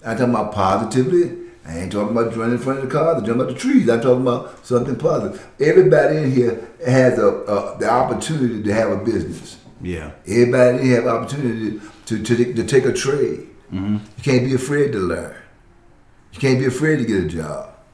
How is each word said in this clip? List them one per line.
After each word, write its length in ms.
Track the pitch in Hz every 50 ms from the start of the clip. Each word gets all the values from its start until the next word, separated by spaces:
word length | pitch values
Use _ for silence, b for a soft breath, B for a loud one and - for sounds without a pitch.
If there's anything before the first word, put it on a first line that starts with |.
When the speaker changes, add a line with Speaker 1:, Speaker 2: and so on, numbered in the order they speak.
| -
Speaker 1:
I'm 100 | 120 110
talking 180 | 107 127 120 120
about 200 | 107 104 104 -
positively. 840 | 104 95 95 98 101 113 107 - 127 131 151 180 175 175 - - - B B B B B
I 120 | - 82 82
ain't 140 | 92 95 98
talking 220 | 101 104 110 113
about 220 | 117 117 113 101
running 200 | 113 113 117 120
in 40 | 120
front 200 | - 131 135 135
of 40 | 135
the 60 | 127
car, 240 | - - 107 - 101
I'm 60 | 113 104
talking 160 | 107 117 123
about 80 | 131 -
the 60 | - -
trees. 300 | - 254 294 247 135 113
I'm 140 | 117 117 117
talking 180 | 131 123 127
about 460 | 131 123 120 127 - - - - -
something 300 | - 123 120 123 127 127
positive. 500 | - 147 165 156 131 107 98 - - - - - -
Everybody 600 | 135 156 175 185 160 - 156 143 - 139 151 156
in 120 | 151 131
here 380 | 127 123 120 117 113 - - - - - -
has 320 | 123 127 131 127 127 - 113
a, 80 | 104
a, 520 | 98 92 - - - 104 101 - - - -
the 100 | 107 107
opportunity 760 | 117 123 - - 120 104 104 - 160 151 131 120 110 107 107
to 120 | 104 101
have 160 | 110 110 104
a 80 | 101 95 104
business. 560 | 117 107 98 - - - - - - - - - - - -
Speaker 2:
Yeah. 300 | - 87 87 82 76 71 - - _
Speaker 1:
Everybody 500 | - 101 120 120 120 127 127 123 123 123 127
in 40 | 135
here 120 | 131 123
have 100 | 117 123
opportunity 760 | 127 117 117 - - 143 143 135 120 113 113 110 104 104 B B B B B B
to, 180 | - 113 104 107
to, 300 | 107 120 117 120 117 -
to 120 | 113 110
take 200 | - 143 131 -
a 80 | 123 110
trade. 560 | - - 135 143 147 143 - - - - - - - _ - -
Speaker 2:
Mm-hmm. 220 | 95 95 104 104
Speaker 1:
You 280 | 107 - - - - -
can't 220 | 143 135 123 120
be 100 | 131 131
afraid 380 | 123 - - 147 147 143 131 117
to 60 | 104
learn. 360 | 92 87 85 85 82 80 - - - - - _ _ _ _ _ _ - _ _ _ _ _ _ _ _ -
You 40 | -
can't 200 | - 135 127 123
be 80 | 131
afraid 300 | 131 127 - 147 156 156 139
to 60 | 120
get 180 | 113 107 95 87
a 40 | 80
job. 420 | 82 80 78 76 76 67 - - - - - _